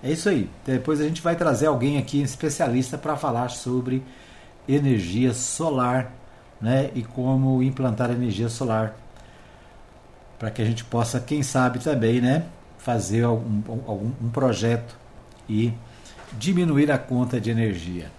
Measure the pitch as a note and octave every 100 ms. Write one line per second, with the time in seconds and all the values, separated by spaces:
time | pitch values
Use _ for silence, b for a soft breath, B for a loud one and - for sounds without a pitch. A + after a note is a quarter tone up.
0 | C3 E3 G#3 E3+ G2+ - - C3 - D#3
1 | D3+ D#3+ E3+ E3+ E3+ B2 D#3 C3+ C3 C#3+
2 | C3 C#3 C#3 - D#3 C#3+ D#3 A#2+ B2+ D#3
3 | D3+ D3 D3 A#2 B2 - - B2+ B2+ C3
4 | C3 B B B B B - C#3 C#3 A#2
5 | F2 G2 B2+ A#2 - - E3 C3+ B2 B2+
6 | B2 - B B B - A2 C3+ C#3 -
7 | A2+ - B2+ C3 C3 C3 B2+ C3+ B2+ A2
8 | B2 A#2+ B2 F#2+ A#2 A2+ B2+ A2 A2 -
9 | - B B B B B B B B -
10 | - - - - A2 A2 A2+ A#2 - A#2
11 | A#2 B2+ A#2+ D3 C3+ C3+ B2+ B2 D#3 C#3
12 | A2+ B2 B2 D3 E3 - - - - A#2+
13 | F2+ A2 A#2+ A2+ A#2 G#2 G#2+ A2+ A2+ G2+
14 | G#2+ C3 A2+ A#2+ C3 G2+ A2+ A#2 A2+ -
15 | - - - - - G#2+ A#2 A#2 B B
16 | B B B A#2 B2+ F3+ F3 C#3+ D3 C3+
17 | - B2 B2 B2 A2 A2+ A2+ F#2 E2 F2
18 | D#2